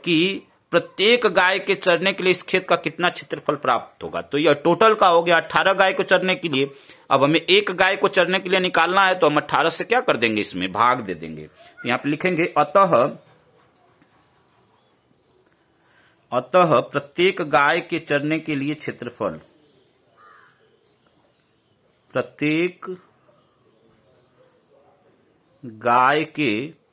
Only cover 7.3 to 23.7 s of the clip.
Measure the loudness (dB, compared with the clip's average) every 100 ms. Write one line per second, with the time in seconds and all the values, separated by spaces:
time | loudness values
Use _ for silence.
7.3 | 2 2 2 2 0 0 2 0 2 0
8.3 | 0 -2 -2 0 0 2 2 2 2 2
9.3 | 2 0 0 0 -2 -2 -2 0 0 0
10.3 | -2 -4 -6 -6 0 0 0 -4 -10 -10
11.3 | -14 -18 _ -20 -14 -6 -4 -4 -4 -4
12.3 | -2 -2 -2 0 2 4 2 0 -4 _
13.3 | _ _ _ _ _ _ _ _ _ _
14.3 | _ _ _ _ _ _ _ _ _ _
15.3 | _ _ _ _ _ _ _ _ _ _
16.3 | -6 0 2 4 2 0 -6 -8 0 0
17.3 | 0 0 2 2 0 -2 -8 -2 -2 -2
18.3 | -4 -4 -6 -4 -8 -10 -10 -14 -6 -6
19.3 | -6 -18 _ _ _ _ _ _ _ -20
20.3 | _ _ _ _ _ _ _ _ _ _
21.3 | _ _ _ _ _ _ _ _ -6 -6
22.3 | -4 -2 -2 -2 -6 -16 -16 _ _ _
23.3 | _ _ _ _